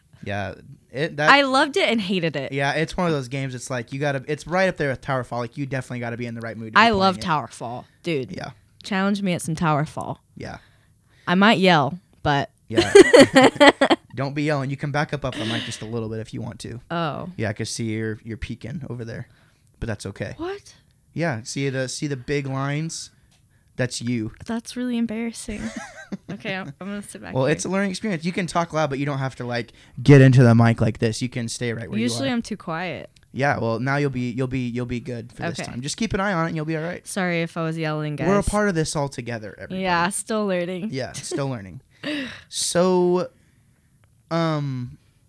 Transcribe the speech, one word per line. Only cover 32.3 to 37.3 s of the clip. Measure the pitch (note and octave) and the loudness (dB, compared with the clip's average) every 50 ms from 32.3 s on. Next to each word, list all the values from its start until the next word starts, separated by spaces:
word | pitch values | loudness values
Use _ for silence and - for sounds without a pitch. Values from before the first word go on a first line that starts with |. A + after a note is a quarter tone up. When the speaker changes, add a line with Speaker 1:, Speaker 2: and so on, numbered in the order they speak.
| B3 | -2
Speaker 1:
are. | |
Speaker 2:
I'm | A#3 | -4
too | A3 - G#3+ | -4 -6 -10
quiet. | - - F#3+ D#3+ E3 F#3 F3 C#3 F#2 - - _ _ _ _ | -10 -8 -8 -8 -6 -6 -8 -8 -10 -12 -16 _ _ _ _
Speaker 1:
Yeah, | - A#2 C3+ C#3+ C3+ - | -4 -2 0 0 0 0
well, | A2+ A2+ A2+ A2 | 0 -2 -2 -2
now | B2 C#3 C#3 | -2 -2 0
you'll | C#3+ C#3+ C#3 | 0 0 -2
be, | B2+ B2+ B2 B2 | -2 -4 -4 -4
you'll | B2 B2+ C3+ | -4 -4 -4
be, | B2+ C3 C3 B2+ | -2 -2 -4 -4
you'll | A#2+ A#2 B2 B2 | -4 -4 -6 -4
be | A#2+ B2 A#2+ | -4 -6 -6
good | B2 B2+ B2 A#2 A2 A#2+ | -6 -8 -10 -10 -12 -12
for | - - - | -12 -8 -8
this | E3+ D#3+ - | -8 -6 -8
Speaker 2:
Okay. | D#3 - | -8 -8
Speaker 1:
time. | - A#2+ | -8 -8
Just | C3 D3 - | -8 -6 -4
keep | - A3+ - - | -4 -4 -2 -2
an | F#3+ | -2
eye | F#3+ G#3 F#3+ | -2 0 0
on | E3 E3 | 0 -2
it, | E3 | -2
and | E3 | -2
you'll | D#3 D3+ | -4 -4
be | D#3 D#3+ | -4 -4
all | D#3 D#3 | -4 -4
right. | E3+ F3+ - - | -6 -8 -10 -12
Speaker 2:
Sorry | - - G3+ F#3 F3+ | -8 -4 -2 -2 0